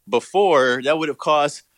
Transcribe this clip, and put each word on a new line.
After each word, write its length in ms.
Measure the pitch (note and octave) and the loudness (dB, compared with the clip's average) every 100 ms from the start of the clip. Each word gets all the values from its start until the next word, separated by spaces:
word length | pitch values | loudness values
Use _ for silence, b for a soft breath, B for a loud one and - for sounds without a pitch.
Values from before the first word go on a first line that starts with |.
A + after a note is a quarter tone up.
| - | -4
before, 760 | A#2+ - F#3 G3 D3 C3 B2 | -4 -2 0 2 4 2 0
that 140 | C3+ D#3+ | -2 -2
would 120 | D#3 | -4
have 80 | C#3 | -4
cost 460 | D#3+ D3+ D3 - - | 0 0 0 -4 -20